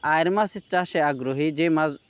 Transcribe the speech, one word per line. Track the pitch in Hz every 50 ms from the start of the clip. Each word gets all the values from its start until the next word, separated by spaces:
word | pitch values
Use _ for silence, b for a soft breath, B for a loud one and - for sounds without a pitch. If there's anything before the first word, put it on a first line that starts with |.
| - 151 156
আয়ের | 160 165 175
মাছের | 190 208 214 196 - 202 - _
চাষে | - 180 180 - - 175 151 147
আগ্রহী, | 143 127 127 131 135 139 147 160 151 143
যে | 165 170
মাছ | 160 156 156 156 143 - _